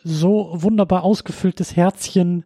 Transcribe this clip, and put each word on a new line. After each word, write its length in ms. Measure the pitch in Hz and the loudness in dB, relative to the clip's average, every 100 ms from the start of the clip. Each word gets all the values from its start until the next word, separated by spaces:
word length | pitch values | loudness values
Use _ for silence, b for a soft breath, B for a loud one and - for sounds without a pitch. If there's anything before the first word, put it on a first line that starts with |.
so 460 | 170 156 175 214 170 | -6 0 2 2 -2
wunderbar 500 | 165 185 220 190 185 | -2 0 2 2 2
ausgefülltes 720 | 175 208 - - 190 - 175 | 2 0 -4 -4 -4 -2 -2
Herzchen, 680 | 175 180 - - 190 175 175 | 0 0 0 -2 0 0 -2